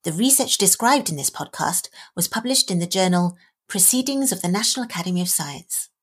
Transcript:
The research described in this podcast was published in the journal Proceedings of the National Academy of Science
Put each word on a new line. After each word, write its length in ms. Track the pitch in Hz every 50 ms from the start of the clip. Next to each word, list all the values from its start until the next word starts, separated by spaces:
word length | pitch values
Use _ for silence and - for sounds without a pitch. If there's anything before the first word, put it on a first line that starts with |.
| -
The 80 | 175
research 440 | 151 170 226 269 277 - 240 - -
described 540 | - 202 190 - - 226 240 285 277 - -
in 60 | 165
this 120 | 143 139 -
podcast 600 | - - 147 - - - 156 - 175 - - - _ - - - _
was 100 | 175 175
published 440 | - - 220 226 247 269 254 - -
in 80 | 185 175
the 80 | 170
journal 500 | 175 - 190 185 185 180 180 175 175 175 _ _ _ _ _ _ _
Proceedings 640 | - 196 180 - - 254 262 277 277 277 269 254
of 80 | - 180
the 80 | - -
National 380 | - - 320 - - 262 240
Academy 340 | 226 - 170 175 185 180 175
of 80 | 180 180
Science 640 | - - 156 143 143 131 - _ - - - _ _ _